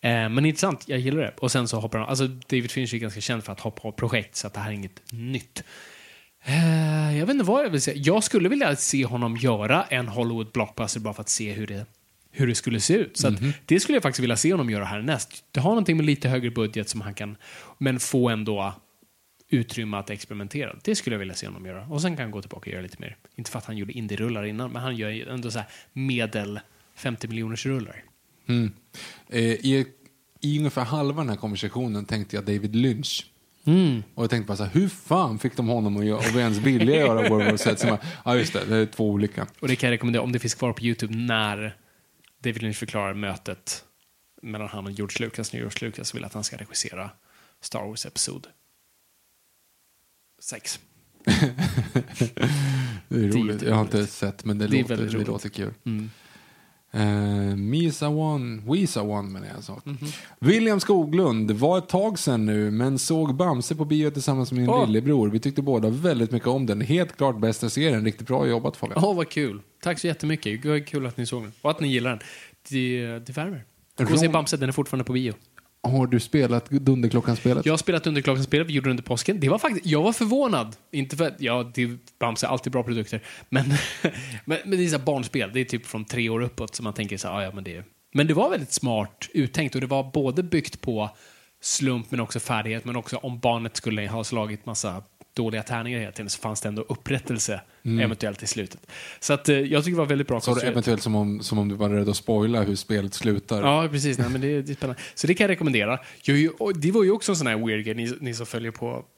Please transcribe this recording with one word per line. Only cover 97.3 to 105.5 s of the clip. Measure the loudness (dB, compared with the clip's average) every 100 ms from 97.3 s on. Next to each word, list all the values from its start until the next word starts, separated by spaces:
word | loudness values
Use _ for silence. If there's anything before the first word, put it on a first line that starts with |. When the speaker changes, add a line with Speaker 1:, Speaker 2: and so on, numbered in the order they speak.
| -4 -4 -6 -10 _ -2
Speaker 2:
Mm. | 2
Speaker 1:
eventuellt | 2 0 -4 -4
i | -6
slutet. | -4 -6 -10 -18 -18 -16 -10
Så | 0
att, | 2 4
eh, | 4
jag | 6 2
tycker | 2 0
det |
var | 2
väldigt | 2 2
bra | 0
Speaker 2:
Så | 2
det |
Speaker 1:
konstruerat. | 2 2
Speaker 2:
eventuellt | 2 2 2
som | 2 2
om, | 2 -2
som | 0 0
om | 0
du | 2
var | 2
rädd | 2 2
att | 0
spoila | 2 2 4 2
hur | 2 0
spelet | 0 -2 -2
slutar. | -2 0 0 0 0
Speaker 1:
Ja, | 2 2 0
precis. | -2 -2 0
Nej, | -2
men | -2
det, | -2 -2
det | -4
är | -6
spännande. | -6 -6 -12 -4
Så | 0
det |
kan | 2
jag |
rekommendera. | 2